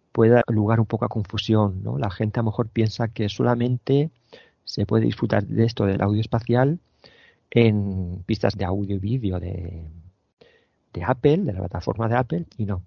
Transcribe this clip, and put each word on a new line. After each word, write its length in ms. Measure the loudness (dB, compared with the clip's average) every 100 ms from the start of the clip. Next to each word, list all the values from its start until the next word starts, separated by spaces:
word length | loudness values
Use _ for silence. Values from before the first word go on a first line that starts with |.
| _
puede 200 | 2 6
dar 120 | 6 4
lugar 300 | 2 2 2
un 80 | 2
poco 200 | 0 -2
a 20 |
confusión, 720 | -4 -6 -4 0 2 2 -2
¿no? 140 | -6 -4
La 140 | -4
gente 280 | -2 -4 -2
a 40 |
lo 80 | -2
mejor 180 | -2 -2
piensa 400 | -2 -2 -2 -4
que 200 | -2 -4
solamente 840 | 0 0 2 0 -2 0 0 0 -6 _ -20 -20 _
se 200 | -10 -4
puede 220 | 0 2 2
disfrutar 380 | 0 0 0
de 200 | 0 2
esto 220 | 0 2 0
del 160 | 2
audio 180 | 2 0
espacial 580 | 0 -2 0 2 2 0 -8 _ -20 _ -20 _ _
en 720 | 4 6 4 0 -4 -6 -6 -4
pistas 300 | -2 0 -2
de 80 |
audio 320 | -2 -2 -4 -4
y 20 |
vídeo 420 | -2 -2 -2 -4
de, 460 | -4 -8 -8 -10 -14 -16 -20 _ _ _ _ _ _ _ _
de 120 | -6
Apple, 340 | -4 2 2 2
de 140 | 0
la 80 | -4
plataforma 480 | -6 -6 -4 -2 0
de 80 | 0
Apple, 300 | -2 -4 -6 -6
y 80 | -6
no, 160 | -6